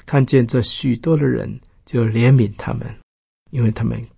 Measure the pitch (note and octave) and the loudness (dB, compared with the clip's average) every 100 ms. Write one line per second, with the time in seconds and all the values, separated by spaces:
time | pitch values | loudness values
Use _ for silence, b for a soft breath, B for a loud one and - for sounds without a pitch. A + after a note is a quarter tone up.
0 | - C#3 C3 C3+ A#2 C3 G#2+ - C3+ A#2 | -4 0 2 2 2 0 -4 -4 -4 -2
1 | E3 D#3 C#3 B2 - A#2 - _ - B2 | 0 0 0 -2 -6 -12 -18 _ -6 -2
2 | A2+ A2 A#2+ C3+ G2+ - - - - - | 0 2 4 6 4 -2 -8 -8 -8 -14
3 | _ _ _ _ _ C3 A2+ G#2+ A2+ A2+ | _ _ _ _ _ -2 -2 0 -4 -4
4 | A2+ | -10